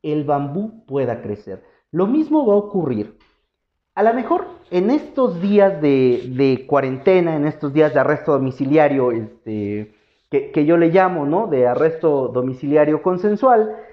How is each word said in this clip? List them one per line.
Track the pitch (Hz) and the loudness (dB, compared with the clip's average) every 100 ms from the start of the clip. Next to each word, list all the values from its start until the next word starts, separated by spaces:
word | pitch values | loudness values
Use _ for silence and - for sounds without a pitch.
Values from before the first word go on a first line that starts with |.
el | 156 151 | -4 -4
bambú | 143 143 139 160 220 - _ | -2 -2 -2 -6 -8 -12 _
pueda | 139 123 113 | -4 -4 -6
crecer. | 101 104 - 92 _ _ _ | -8 -10 -12 -18 _ _ _
Lo | 156 196 | -4 0
mismo | 302 311 302 247 | 0 0 0 2
va | |
a | 202 | 0
ocurrir | 202 190 151 110 104 _ _ _ _ _ _ _ _ | 0 -4 -2 -4 -6 _ _ _ _ _ _ _ _
A | - | 0
lo | 220 | 0
mejor | 240 233 359 - - _ | 0 -2 -4 -4 -18 _
en | 180 196 | -2 0
estos | 294 - - 247 170 | 0 -2 -2 -2 0
días | 196 202 196 165 | 2 4 4 2
de, | 151 135 127 120 123 | 2 4 2 2 -4
de | 127 135 135 - | 0 0 0 0
cuarentena, | 143 131 131 156 185 170 | -2 0 -2 2 2 2
en | 156 151 | -2 -2
estos | 147 147 | -4 -2
días | 147 151 | 2 2
de | 139 | 2
arresto | 131 147 - | 0 0 0
domiciliario, | 139 131 127 135 156 147 139 123 | 0 0 -4 0 2 4 2 0
este, | 113 110 - 110 107 104 104 107 _ _ _ _ | -2 -6 -14 -10 -6 -4 -6 -10 _ _ _ _
que, | 143 - | -4 -2
que | 160 | 0
yo | 147 170 | 2 4
le | 165 | 4
llamo, | 185 185 175 143 | 4 2 -2 -2
¿no? | 170 220 | -2 -2
De | 135 123 | 0 0
arresto | 123 160 160 165 143 123 | 2 -2 0 0 0 -2
domiciliario | 123 127 131 143 151 151 151 | -4 -4 -6 0 2 2 2
consensual | 185 180 208 208 262 233 214 - - | -2 -2 -2 2 4 4 2 -6 -18